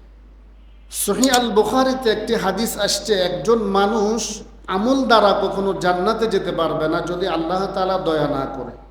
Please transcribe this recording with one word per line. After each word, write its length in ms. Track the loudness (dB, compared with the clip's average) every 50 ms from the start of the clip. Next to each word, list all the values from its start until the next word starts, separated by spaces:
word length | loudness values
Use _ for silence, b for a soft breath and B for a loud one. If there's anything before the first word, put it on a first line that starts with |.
| -20 -20 -20 -20 -20 -20 -20 -20 -20 -20 -20 -20 -20 -20 -20 -20 -20 -14
সহিহ 480 | -8 -6 -2 -2 0 2 2 4 4 2
আল 120 | 2 2
বুখারীতে 600 | 2 2 2 2 2 2 2 2 0 0 0 0
একটি 240 | 0 0 0 -2 -2
হাদিস 440 | 0 0 -2 -2 0 -2 -4 -2 -2
আসছে, 360 | -2 -2 -2 -2 0 0 0
একজন 440 | 2 2 0 -2 -4 2 2 2 2
মানুষ 840 | 2 0 2 2 2 2 2 2 0 0 0 -2 -4 -6 -8 -10 -14 -18 -20 -20 -10
আমল 380 | -4 -4 -2 2 2 2 2 4
দ্বারা 360 | 4 4 6 6 4 4 4 0
কখনো 320 | -2 -2 -2 -2 -2 -2
জান্নাতে 520 | 0 0 0 0 2 2 0 0 0 0
যেতে 260 | 0 0 -2 -2 -2 -2
পারবে 360 | -2 0 0 0 0 -2 0
না 120 | -2 -2
যদি 260 | -2 -4 -4 -4 -2
আল্লাহ 400 | -2 -2 -2 -2 -2 -2 -2 -2
তাআলা 320 | -4 -2 -2 -2 0 -2 -2
দয়া 300 | 0 0 0 0 0 0
না 180 | -2 -2 -4
করে। 240 | -6 -6 -10 -10 -12 -12 -16 -20 -20